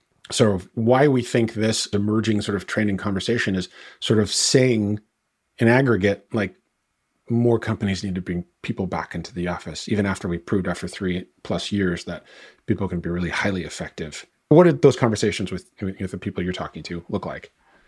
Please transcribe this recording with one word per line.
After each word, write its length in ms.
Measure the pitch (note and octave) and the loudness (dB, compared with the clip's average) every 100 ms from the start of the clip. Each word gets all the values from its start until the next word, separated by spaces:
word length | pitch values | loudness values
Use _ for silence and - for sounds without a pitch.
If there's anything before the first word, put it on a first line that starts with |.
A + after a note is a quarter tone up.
| _ _ - | _ _ -8
sort 240 | - A2 | 2 2
of 140 | F#2 - | 2 -4
why 340 | - A2+ B2+ D3 | -2 2 6 6
we 140 | C3 | 4
think 320 | A#2 B2+ A2+ | 2 0 0
this 320 | G#2+ A2 G#2+ - | 0 0 0 -2
emerging 560 | G2+ G#2 A2 A2 G#2 | -2 0 0 2 0
sort 140 | G#2 G2+ | 0 -4
of 100 | - | -4
trending 320 | G#2 G#2 F#2+ | -2 0 -2
conversation 560 | G#2 G2 - A#2+ - | -2 -4 -2 -2 0
is 160 | F#2 F2+ - - - | -2 -4 -12 -20 -12
sort 180 | - G#2+ | 2 2
of 120 | G#2 | 2
saying 680 | - - C3+ B2+ A2 G2+ G#2 _ _ _ _ _ - | 0 4 4 4 2 0 -4 _ _ _ _ _ 0
in 100 | A2+ | 4
aggregate, 580 | B2+ C3+ G#2 G2 G2+ _ | 6 4 4 2 0 _
like, 220 | A2+ F#2+ - _ _ _ _ _ _ - | -4 -4 -6 _ _ _ _ _ _ -2
more 280 | A#2 A#2+ A2+ | 2 4 2
companies 460 | - G#2+ G2+ F#2+ | 0 -2 -2 -2
need 100 | G2+ F#2 | -4 -6
to 40 | |
bring 240 | F2+ F2 - _ | -4 -6 -8 _
people 260 | - - F2+ | -8 -6 -4
back 280 | D#2 - | -4 -6
into 180 | E2+ E2 | -10 -10
the 160 | F2 F2 | -6 -6
office, 400 | F2 F2 D2+ - | -6 -10 -12 -4
even 160 | G#2 | 0
after 240 | G2+ F#2 F#2+ | 0 -2 -4
we 80 | E2+ | -6
proved 320 | - G2+ F2+ | -2 -2 -2
after 180 | F2 F2+ | -6 -8
three 400 | - F#2 F2+ - _ | -6 -4 -4 -6 _
plus 300 | - F2+ - | -6 -6 -2
years 320 | G2+ F#2 E2+ | 0 0 -2
that 200 | - D#2+ _ - - _ - | -8 -12 _ -20 -20 _ -4
people 200 | F#2+ F#2+ | -4 -2
can 140 | F2 | -4
be 80 | F2 | -4
really 220 | F2 E2+ | -4 -4
highly 340 | - G2+ F#2 | -2 -2 -4
effective. 600 | D#2 - - - D#2+ - - _ - | -6 -10 -12 -10 -12 -12 -20 _ 4
What 140 | D3+ | 8
did 180 | F3 C3+ | 8 8
those 140 | C#3 - | 6 6
conversations 540 | A#2+ G#2+ G#2+ G2+ F#2+ | 0 2 0 -2 -6
with, 200 | F#2 - - | -6 -12 -8
with 300 | F#2+ F#2+ F#2+ | -8 -6 -8
the 80 | F2+ | -6
people 240 | G2+ F#2+ | -8 -4
you're 100 | F2+ | -4
talking 300 | F2+ D#2 E2 | -4 -8 -10
to 180 | D#2 F2 - | -10 -12 -6
look 160 | G2+ | -6
like? 260 | D#2+ C2 - _ _ _ | -6 -10 -14 _ _ _